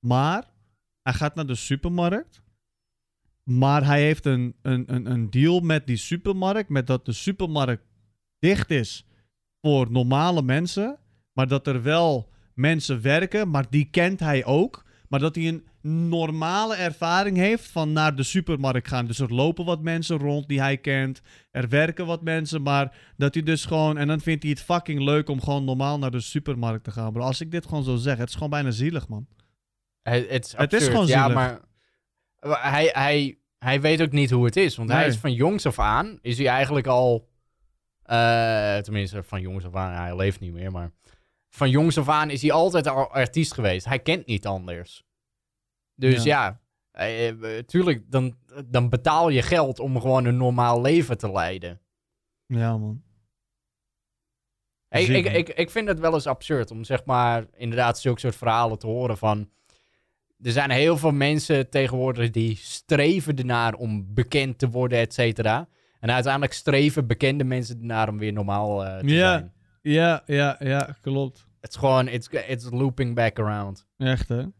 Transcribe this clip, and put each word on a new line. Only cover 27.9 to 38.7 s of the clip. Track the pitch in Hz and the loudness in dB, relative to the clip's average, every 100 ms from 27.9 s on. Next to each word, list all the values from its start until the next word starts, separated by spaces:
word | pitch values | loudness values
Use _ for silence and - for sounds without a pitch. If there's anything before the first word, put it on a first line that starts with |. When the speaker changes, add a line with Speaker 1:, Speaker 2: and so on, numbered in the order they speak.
| 123 | -2
Speaker 1:
zeg, | 127 123 | 0 -2
het | 120 | -4
is | |
gewoon | - 151 | -6 -4
bijna | 147 135 | -2 -2
zielig, | 113 139 165 - | -2 -2 -4 -8
man. | 107 127 _ _ _ _ _ _ _ | -10 -12 _ _ _ _ _ _ _
Speaker 2:
Het, | - 120 123 | -2 -2 0
het | 131 | -4
is | 113 | -6
Speaker 1:
Het | - 143 | -2 0
is | 214 | 2
Speaker 2:
absurd, | 139 | 2
Speaker 1:
gewoon | 233 180 | 2 4
Speaker 2:
ja, | 131 | 4
Speaker 1:
zielig. | 135 | 4
Speaker 2:
maar, | 120 127 117 _ _ _ _ _ _ _ _ | 2 0 -4 _ _ _ _ _ _ _ _
maar | 143 143 131 | -4 -2 0
hij, | 143 160 | 2 2
hij, | - 139 147 139 - _ _ | 2 2 2 0 -6 _ _
hij | 123 139 | -2 0
weet | 151 160 | 2 2
ook | 165 | 2
niet | 143 139 | 2 4
hoe | 123 | 4
het | 120 180 | 4 4
is, | 185 - | 2 0
want | 113 | 0
hij | 127 | 2
Speaker 1:
Nee. | 147 | 2
Speaker 2:
is | 113 | 0
van | 139 | -2
jongs | 117 143 208 151 | 0 2 2 -2
af | - | 0
aan, | 104 113 196 214 | 0 2 -2 -8
is | 117 120 | -8 -2
hij | 135 | 2
eigenlijk | 123 135 143 127 | 2 2 0 2
al, | 123 127 117 - _ _ _ _ _ _ _ | 4 4 2 -2 _ _ _ _ _ _ _
eh, | _ 117 117 117 113 110 104 | _ 2 4 4 2 2 0